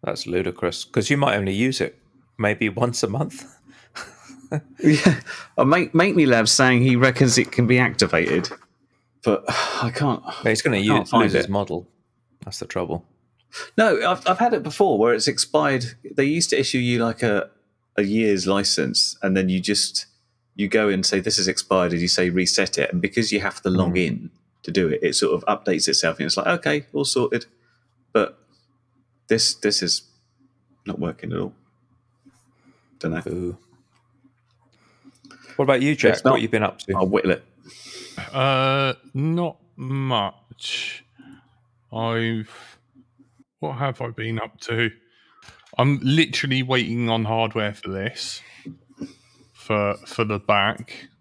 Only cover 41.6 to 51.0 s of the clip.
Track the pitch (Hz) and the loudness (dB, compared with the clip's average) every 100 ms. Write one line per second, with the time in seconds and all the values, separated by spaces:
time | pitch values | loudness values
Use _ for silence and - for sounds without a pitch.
41.6 | _ _ _ 113 113 113 113 113 110 - | _ _ _ -6 -2 -2 -2 -4 -8 -16
42.6 | - _ _ _ _ _ _ _ _ _ | -20 _ _ _ _ _ _ _ _ _
43.6 | 151 131 139 127 123 113 113 113 113 _ | -10 -4 -6 -4 -10 -8 -6 -6 -8 _
44.6 | - 117 117 - _ _ _ _ - - | -6 0 0 -2 _ _ _ _ -20 -20
45.6 | _ - 131 143 131 151 160 - 139 131 | _ 0 2 2 2 2 2 0 -2 -2
46.6 | 127 131 117 120 117 113 107 113 110 113 | 0 0 0 -2 0 0 0 0 0 -2
47.6 | 104 101 95 95 101 - - - - - | -4 -6 -8 -6 -6 -8 -12 -12 -18 -20
48.6 | - - _ _ - - _ _ _ _ | -20 -20 _ _ -18 -18 _ _ _ _
49.6 | - 107 101 101 - - 107 104 - 104 | -4 0 0 -4 -10 -6 -4 -2 2 2
50.6 | 101 - - - | 2 -2 -12 -18